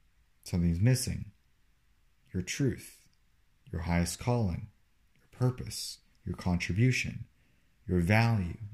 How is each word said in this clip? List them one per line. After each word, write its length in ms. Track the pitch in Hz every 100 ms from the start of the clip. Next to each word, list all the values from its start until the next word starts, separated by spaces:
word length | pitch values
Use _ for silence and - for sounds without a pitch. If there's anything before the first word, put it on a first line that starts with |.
| _ _ _ _
Something's 380 | - 92 85 85
missing. 500 | 117 127 - 80 - - _ _ _ _ _ _ _ _ _
Your 100 | 92
truth. 600 | - - 135 - - - _ _ _ _ _ _ -
Your 80 | 87
highest 380 | 82 87 85 -
calling, 480 | 123 123 98 85 - _ _ _ _ _
your 100 | _ - 127
purpose, 480 | 127 107 - - - _ _
your 120 | 90 87
contribution, 880 | 92 87 - 90 127 123 - 117 - _ _ _ _ _ -
your 100 | 90
value, 580 | 85 107 117 110 87 - 104